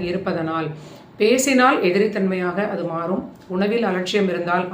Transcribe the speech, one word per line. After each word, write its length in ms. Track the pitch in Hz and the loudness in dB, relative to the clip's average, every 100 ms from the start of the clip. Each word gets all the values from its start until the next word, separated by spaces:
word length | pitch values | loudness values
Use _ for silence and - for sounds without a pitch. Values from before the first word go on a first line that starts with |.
| 175 | -2
இருப்பதனால் 580 | 180 190 170 160 160 156 151 - - - - | -4 -4 -4 -2 -4 -4 -8 -16 -20 -20 0
பேசினால் 580 | 214 254 269 254 254 - 190 | 2 4 4 4 6 4 2
எதிரித்தன்மையாக 800 | 196 214 214 190 185 180 180 214 | 2 2 0 0 0 -2 -2 -4
அது 100 | 180 170 | -4 -4
மாறும். 320 | 165 170 196 - - - 185 | -4 -4 -4 -6 -16 -8 -2
உணவில் 320 | 208 233 208 | 0 0 0
அலட்சியம் 400 | 180 180 208 190 | 0 0 0 0
இருந்தால் 320 | 170 170 180 180 | 0 0 0 0